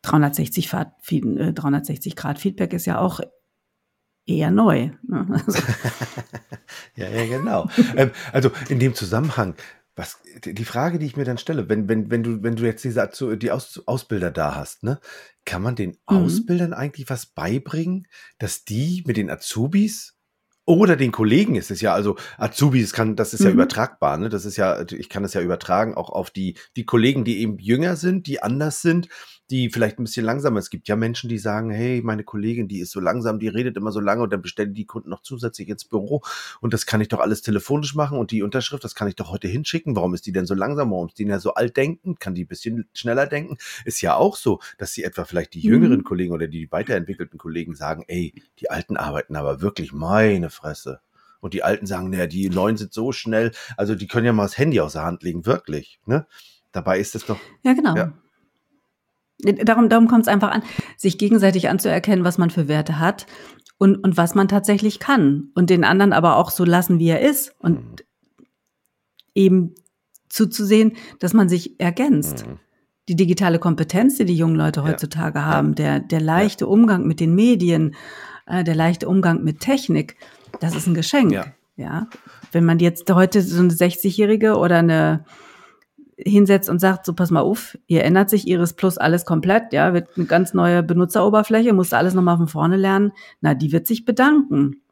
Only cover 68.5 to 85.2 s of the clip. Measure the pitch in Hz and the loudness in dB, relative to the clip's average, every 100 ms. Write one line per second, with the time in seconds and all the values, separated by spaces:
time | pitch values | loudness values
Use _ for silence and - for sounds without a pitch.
68.5 | _ _ _ _ _ _ _ _ 202 190 | _ _ _ _ _ _ _ _ 4 6
69.5 | 185 170 - _ _ _ _ _ - 220 | 6 2 -8 _ _ _ _ _ 0 0
70.5 | - 202 214 220 220 - - 180 214 185 | 0 4 6 6 2 -20 -6 2 4 4
71.5 | 180 - - 175 170 254 147 147 147 62 | 2 -2 -4 -2 0 2 2 0 -8 -12
72.5 | 65 _ _ _ _ - 170 175 180 185 | -16 _ _ _ _ -4 2 4 4 2
73.5 | 165 170 160 156 180 254 262 185 170 165 | 2 2 0 0 4 2 4 2 2 2
74.5 | 160 156 151 147 - 151 156 156 147 147 | 2 0 0 -2 -2 -4 -4 -4 -2 0
75.5 | 151 147 147 151 143 - 165 156 170 208 | 2 2 0 0 -2 0 0 2 2 2
76.5 | - - 208 233 185 - 160 160 175 233 | 0 2 6 6 4 0 0 2 4 4
77.5 | 220 175 165 156 156 - - - - - | 4 4 2 0 -4 -18 -18 -18 -20 -4
78.5 | 180 170 156 165 170 - 190 180 165 156 | -2 0 2 2 0 2 2 4 2 0
79.5 | 151 - 277 - 156 151 - - - - | -2 0 0 2 0 -2 -12 -20 -20 -20
80.5 | - 165 156 175 165 160 - 208 98 139 | -6 -4 -2 0 0 2 4 4 2 -4
81.5 | _ _ - - 160 226 - - - - | _ _ -14 -8 -6 -8 -12 -20 -20 -4
82.5 | 170 170 165 170 170 - 180 185 208 185 | 2 4 6 2 0 2 4 6 4 2
83.5 | 170 180 165 180 - 196 190 208 214 220 | 4 4 4 0 2 -2 2 2 4 4
84.5 | 214 175 170 165 160 156 156 | 4 4 4 6 4 2 0